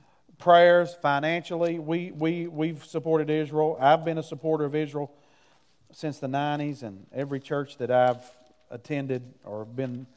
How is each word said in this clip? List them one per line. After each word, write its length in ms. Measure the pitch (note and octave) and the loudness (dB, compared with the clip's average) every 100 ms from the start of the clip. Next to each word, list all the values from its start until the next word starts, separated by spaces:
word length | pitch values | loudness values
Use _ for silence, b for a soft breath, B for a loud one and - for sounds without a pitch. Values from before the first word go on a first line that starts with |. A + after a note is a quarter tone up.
| b b _ _ | b b _ _
prayers, 580 | F3 F3 F3 F3 F3 | 6 8 10 6 4
financially. 840 | - D3 C#3+ D#3 E3+ E3 E3+ E3+ E3+ | -2 -2 0 0 -4 -6 -4 -2 -2
We, 320 | D3+ E3+ F3+ | -4 -4 -4
we, 380 | D3+ D#3+ E3+ E3+ | -4 -4 -2 -6
we've 360 | D3+ E3 D3+ | -4 -4 -4
supported 460 | - D#3+ D#3+ D#3+ D3+ | -8 -6 0 0 0
Israel. 480 | D#3 D3+ D3+ D#3 D#3+ | -2 -2 0 0 2
I've 240 | C3+ D#3+ | 4 4
been 140 | D#3+ D#3+ | 2 -6
a 40 | |
supporter 400 | D#3 C#3+ D#3+ D#3 | -8 -8 -4 -2
of 100 | D3 | -2
Israel 400 | D3+ D3+ C#3+ C#3+ b b b b b b b _ | -4 -4 -6 -10 b b b b b b b _
since 260 | - D#3 C3+ | -10 -10 -8
the 80 | C3+ | -6
nineties, 560 | C#3 D3 D3 D3 C3 | -4 -2 -4 -6 -8
and 240 | A#2 F#2+ - | -12 -14 -12
every 240 | B2 C#3 C#3 | -8 -6 -8
church 380 | - C#3+ C#3+ - | -6 -6 -6 -8
that 160 | A#2+ | 0
I've 360 | B2 B2 A#2+ - _ _ _ _ | 4 4 2 -8 _ _ _ _
attended 520 | A#2+ - D3 C3+ B2+ B2 _ | -18 -8 -8 -6 -8 -8 _
or 200 | - G#2+ | -14 -14
been 420 | A2 B2 C3 B2 C3 | -10 -8 -8 -10 -14